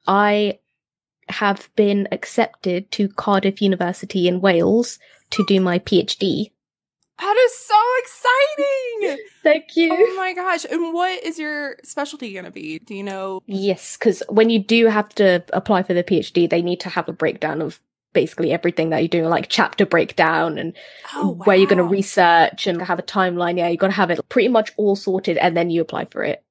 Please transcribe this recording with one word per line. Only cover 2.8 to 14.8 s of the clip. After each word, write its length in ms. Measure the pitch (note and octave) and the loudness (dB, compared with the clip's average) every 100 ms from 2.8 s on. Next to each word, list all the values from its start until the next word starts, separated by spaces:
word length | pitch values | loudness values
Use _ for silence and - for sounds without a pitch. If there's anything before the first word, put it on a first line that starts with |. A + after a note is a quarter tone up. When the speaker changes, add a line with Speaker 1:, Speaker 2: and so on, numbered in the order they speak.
| G3 | -6
Speaker 1:
to 140 | - G3 | -2 -2
Cardiff 520 | - - G3 G3 G3 | -2 0 2 2 0
University 680 | G3+ F3+ F3 F3+ G3 F#3+ F3 | 0 0 -2 -6 -6 0 0
in 140 | F3+ | 2
Wales 560 | G3 E3+ F3 A3 A#3+ - _ _ _ | 2 2 4 2 0 -8 _ _ _
to 140 | - G3 | -4 0
do 160 | F#3+ | 2
my 160 | F#3 F3 | 2 0
P 200 | - F3+ | 0 0
H 180 | - - | 0 -4
D. 340 | G3 - G#3+ _ _ _ _ _ _ - | -4 -4 -6 _ _ _ _ _ _ -10
Speaker 2:
That 160 | F#4+ A4 | -2 2
is 160 | B4 - | 2 2
so 200 | - G#4 A#4+ B4+ | 0 2 2 0
exciting! 1200 | B4 - A#4+ B4+ C#5+ D5+ C#5+ C5+ B4+ A4+ G4+ C#4 G#4+ | -4 -4 0 2 2 0 -2 -2 -4 -4 -4 -6 -10
Speaker 1:
<laughs> 120 | _ | _
Thank 320 | D#4+ D#4 - - | 2 2 0 0
you. 140 | E4 | 2
Speaker 2:
Oh 220 | E4 A#4 F#4+ | 4 2 2
my 160 | F#4 | -6
gosh. 320 | F4+ F#4 E4+ - | -4 -4 -4 -4
And 240 | E4 E4 | -6 -4
what 280 | E4+ F#4 F#4 | -2 -2 -4
is 140 | - D#4+ | -8 -8
your 380 | D4+ D4 C#4+ - | -8 -6 -8 -10
specialty 500 | - - C#4+ D4+ A3+ | -12 -8 -8 -8 -12
gonna 160 | F#3+ F3 | -12 -14
be? 300 | F#3 D#3 D#3 | -14 -12 -12
Do 160 | - G3 | -12 -10
you 80 | |
know? 380 | G3 F#3+ F#3+ F#3+ - | -10 -8 -8 -10 -8
Speaker 1:
Yes, 520 | G3 G3 F#3 - - | -4 -2 -4 -6 -2
'cause 260 | A3 F#3 - | 0 0 -2
when 200 | G#3 A3+ | 2 4
you 80 | A3+ | 2
do 280 | G3 A3+ | 2 4